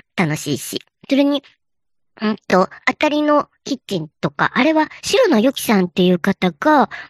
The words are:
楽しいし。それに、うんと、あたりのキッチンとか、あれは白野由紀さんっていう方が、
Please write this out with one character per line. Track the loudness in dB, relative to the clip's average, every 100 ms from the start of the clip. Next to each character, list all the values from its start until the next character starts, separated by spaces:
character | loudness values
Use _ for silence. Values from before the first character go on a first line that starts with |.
| _ -4
楽 | -2 -2
し | -4
い | -6
し。 | -6 -12 -12 _ -2
そ | 0
れ |
に、 | 2 -2 -6 _ _ _ _ _ _ -6
う | -4
ん | -4 0
と、 | 0
あ | 0 -2 -4
た | -2 -2
り | 0
の | 0 0 -2 _
キ | -10
ッ | -10 -6
チ | -8
ン | -8 _
と | -8
か、 | -4 -2
あ | 0
れ | 2
は | 2 -2 -6
白 | -2 2 4
野 | 2
由 | 2
紀 | -2
さ | 0 0
ん | 0
っ |
て | 0
い | 2
う | 2
方 | -2 -2 -4
が、 | -2 2 2 2 -4 -4